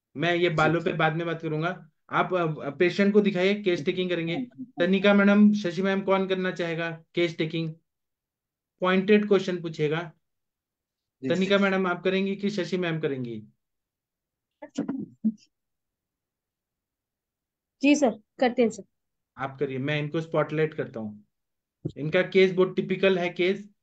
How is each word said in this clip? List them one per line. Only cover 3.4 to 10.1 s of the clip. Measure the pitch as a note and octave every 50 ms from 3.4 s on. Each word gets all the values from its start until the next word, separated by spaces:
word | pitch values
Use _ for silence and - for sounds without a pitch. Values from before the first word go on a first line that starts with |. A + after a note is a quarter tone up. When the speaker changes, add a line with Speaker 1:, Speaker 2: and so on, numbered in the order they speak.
| F#3 G3 G#3 G#3
Speaker 1:
case | G#3 F3+ F3 D#3 C#3
taking | F3 E3+ F3+ F#3 F3+
करेंगे। | F3 E3 E3 E3 E3+ - A#3+ - - - B3+ - _ -
तनिका | F3 F#3 F#3+ G3 G3 G3+ G3+
मैडम, | G3+ G3 G3+ G3+ G#3 G#3 G#3
शशि | G#3 - - F3 E3 F#3
मैम, | F#3+ G3 G3 G3
कौन | F#3 F#3+ G3 F#3+ F#3+ F#3
करना | F#3+ F#3 F#3 F#3
चाहेगा | E3 F3 F3 E3+ E3 D#3+ E3 E3 D#3+ D#3+ - _ -
case | E3+ E3+ E3 E3 -
taking? | D#3+ D#3+ - E3 E3 D#3+ D#3+ - _ _ _ _ _ _ _ _ _ _ _ _ _ _ _ _ _ _ _ _
Pointed | F3+ F#3 F#3 F#3+ F#3 G#3 G#3+ G#3 G#3 G#3
question | G3+ F#3+ F#3+ F#3+ F3+ F3
पूछेगा। | D#3+ E3 D#3+ - D3+ D3 D#3 E3 F3 E3